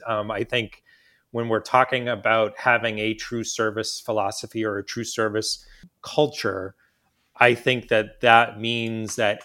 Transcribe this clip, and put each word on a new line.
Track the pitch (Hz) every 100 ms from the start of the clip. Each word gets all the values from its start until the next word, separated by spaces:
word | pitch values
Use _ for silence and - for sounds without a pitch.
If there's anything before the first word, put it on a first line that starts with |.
| 117
Um, | 107 104
I | 104
think | 113 123 107 - _ _ _ _ _
when | 117 117
we're | 110
talking | - 127 127 127 120
about | 110 110 113 107 -
having | 131 117 113 107
a | 107 110
true | - 120
service | 107 - 110 107 110 -
philosophy | - 110 98 - 113 113
or | 110 101
a | -
true | 117
service | 113 - 110 104 107 - - - - _
culture, | - - 247 - 110 95 95 - _ _ _ _ _ -
I | 123 120
think | - 123 -
that | 110 107 -
that | 120 117 117 107
means | 113 117 113 110 110 -
that | 107 104